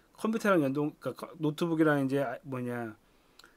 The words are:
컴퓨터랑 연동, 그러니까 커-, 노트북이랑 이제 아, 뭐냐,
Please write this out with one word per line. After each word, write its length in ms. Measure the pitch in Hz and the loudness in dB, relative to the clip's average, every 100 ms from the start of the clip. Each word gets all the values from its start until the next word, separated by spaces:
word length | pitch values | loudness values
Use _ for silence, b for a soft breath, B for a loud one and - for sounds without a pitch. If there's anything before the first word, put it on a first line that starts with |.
| b - | b -6
컴퓨터랑 460 | 220 220 214 180 | -4 0 2 4
연동, 320 | 135 143 151 - | 4 0 -2 -4
그러니까 280 | 131 - - | -8 -8 -12
커-, 80 | - | -4
노트북이랑 680 | 156 151 170 160 156 143 135 | -2 0 0 4 4 4 2
이제 160 | 139 | 0
아, 160 | 127 131 | -2 -6
뭐냐, 540 | 139 127 123 120 113 107 b b b b b | -8 -6 -6 -6 -8 -12 b b b b b